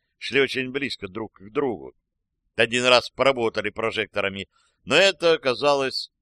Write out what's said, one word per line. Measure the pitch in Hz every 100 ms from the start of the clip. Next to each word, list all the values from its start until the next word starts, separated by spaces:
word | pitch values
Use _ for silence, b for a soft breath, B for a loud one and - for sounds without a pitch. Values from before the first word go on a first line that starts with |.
| _ _
шли | - 127
очень | 131 127 131
близко | 131 131 - 98
друг | 101 107
к | _ 98
другу. | 127 139 90 65 - _ _ _ _ _ -
Один | 117 123
раз | 123 123 -
поработали | - 131 127 113 107 104
прожекторами, | 107 110 104 101 104 98 98 95 _ _ _
но | -
это | 151 196 185 170
оказалось | 160 135 113 143 139 131 - - _